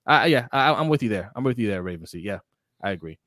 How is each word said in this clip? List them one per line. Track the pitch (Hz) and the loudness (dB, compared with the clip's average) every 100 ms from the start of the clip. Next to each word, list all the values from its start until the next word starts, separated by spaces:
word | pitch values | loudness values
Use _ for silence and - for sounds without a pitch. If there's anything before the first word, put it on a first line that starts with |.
| - | 2
I, | 147 165 | 4 6
yeah, | 135 117 | 2 2
I, | 135 139 | 2 2
I'm | 139 156 | 2 2
with | 151 | 0
you | 117 | 0
there. | 98 - - | -2 -4 -4
I'm | |
with | 135 120 | -4 0
you | 107 | -2
there, | 95 | -2
Raven | 90 85 82 | -6 -10 -12
C. | 87 | -12
Yeah, | 98 92 - _ _ _ | -8 -10 -12 _ _ _
I | 101 | -6
agree. | 90 82 78 | -6 -10 -18